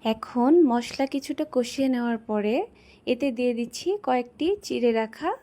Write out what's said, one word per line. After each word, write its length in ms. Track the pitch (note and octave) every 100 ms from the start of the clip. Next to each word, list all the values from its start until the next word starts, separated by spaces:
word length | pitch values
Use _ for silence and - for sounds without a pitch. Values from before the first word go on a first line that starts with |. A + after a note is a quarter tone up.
এখন 480 | A3 A3+ - B3 B3 E4+ D4
মশলা 340 | A#3+ A#3+ - C4+
কিছুটা 320 | C#4 - D4 D4+ B3+
কষিয়ে 340 | A#3+ - C4+
নেওয়ার 300 | B3 A#3+ A3+ A3+
পরে 260 | G#3+ G#3 B3+ A4 - - - -
এতে 200 | B3 C#4+ A3+
দিয়ে 160 | B3
দিচ্ছি 340 | A#3 A#3 - E4+ G#4
কয়েকটি 440 | C4+ B3 A#3+ - D#4+ G4+
চিড়ে 300 | - B3 A#3
রাখা 360 | A3+ A3 A3+ D#4 B4